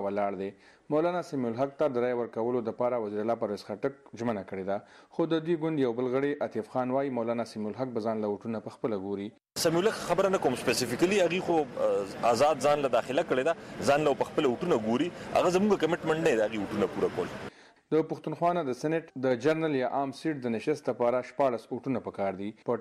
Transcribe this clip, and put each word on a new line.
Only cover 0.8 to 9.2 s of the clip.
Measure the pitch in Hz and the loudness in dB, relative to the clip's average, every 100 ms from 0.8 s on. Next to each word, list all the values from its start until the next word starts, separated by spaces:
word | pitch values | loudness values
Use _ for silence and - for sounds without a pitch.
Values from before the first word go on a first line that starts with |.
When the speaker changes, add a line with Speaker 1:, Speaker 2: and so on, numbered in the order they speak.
| - | -2
Speaker 1:
مولانا | 151 170 180 - | 0 2 -2 -4
سمیع | 139 120 | -4 -2
الحق | 113 143 - | 0 -2 0
ته | 151 | 0
د | 120 | 2
رایې | 123 120 | 0 -2
ورکولو | 113 113 117 123 110 | -4 -2 -2 0 -2
دپاره | 113 123 123 | -2 0 0
وزیر | 104 104 | -4 -2
الله | 110 117 | -2 0
پرویز | 107 101 - | -2 -4 -6
خټک | 101 139 - - 104 | -4 -4 -6 -18 -6
ژمنه | 117 104 92 | -4 -4 -6
کړې | 98 95 | -6 -4
ده، | 101 - - - | -4 -6 -20 -12
خو | - 160 | -4 0
د | 160 160 | 0 0
دې | 165 | -2
ګوند | 160 156 | 0 0
یو | 127 117 | 0 0
بل | 127 | 0
غړی | 131 143 143 113 | 0 0 -2 -4
عطیف | 113 104 | -4 -4
خان | 127 127 131 | -2 0 0
وایي، | 139 120 | 0 -2
مولانا | 113 117 113 | -2 -2 -4
سمیع | 113 107 | -6 -6
الحق | 104 131 117 | -4 -4 -2
به | 110 | -2
ځان | 110 | -2
له | 107 | -2
ووټونه | 101 113 110 - | -4 -6 -8 -8
په | - | -6
خپله | 131 101 98 | -4 -4 -4
ګوري. | 101 | -6